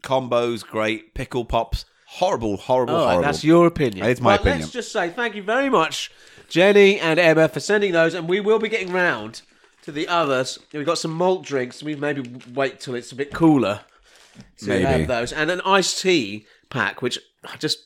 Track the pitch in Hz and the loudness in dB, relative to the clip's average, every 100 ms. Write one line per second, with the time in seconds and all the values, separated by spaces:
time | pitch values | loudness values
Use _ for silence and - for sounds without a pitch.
0 | - 135 123 120 120 117 - 110 107 110 | -2 -4 0 0 0 -4 -6 -4 -2 -4
1 | - - - 123 113 117 113 - - _ | -8 -12 -6 -6 -2 -4 -2 -8 -10 _
2 | _ - 185 156 113 98 - 127 120 160 | _ -2 -2 0 -2 -4 0 0 2 0
3 | 151 87 143 156 151 170 170 - 131 95 | 2 2 0 0 4 6 6 2 -2 0
4 | 107 120 123 - - - 156 247 - 214 | -2 2 2 4 2 -2 -6 -8 -6 -4
5 | 175 170 233 208 190 240 277 214 156 - | -4 -4 -6 -6 -2 -2 2 2 2 -4
6 | - _ - - - 160 190 202 196 202 | -12 _ -20 -20 -4 4 6 8 6 4
7 | 165 160 170 160 156 156 - 208 202 170 | 0 4 4 6 4 0 0 0 2 2
8 | 165 175 165 190 202 220 214 214 185 185 | 2 0 -2 -2 2 0 0 -4 -4 0
9 | 175 120 107 - _ _ _ _ - 147 | 0 -2 -8 -14 _ _ _ _ -12 -8
10 | 170 170 151 127 131 - _ 151 147 160 | -2 0 0 0 -2 -8 _ -8 -4 -4
11 | 175 160 180 185 139 139 123 - 147 147 | -4 -2 0 0 -2 -4 -4 -8 -12 -6
12 | 147 139 123 123 117 127 135 - - 120 | -6 -6 -8 -14 -10 -4 -4 -6 -10 -10
13 | 117 131 143 - 165 147 101 104 - _ | -10 -10 -10 2 4 4 2 -2 -10 _
14 | _ _ _ - - _ 104 98 90 80 | _ _ _ -20 -20 _ -4 0 2 0
15 | 78 - 123 151 156 180 190 196 180 - | 0 -2 -4 -4 -2 -2 2 2 2 -2
16 | 185 175 101 107 _ _ _ 127 101 - | 0 0 0 -10 _ _ _ -4 -4 -2
17 | 123 - _ _ - - 151 - | -6 -6 _ _ -20 -8 -6 -6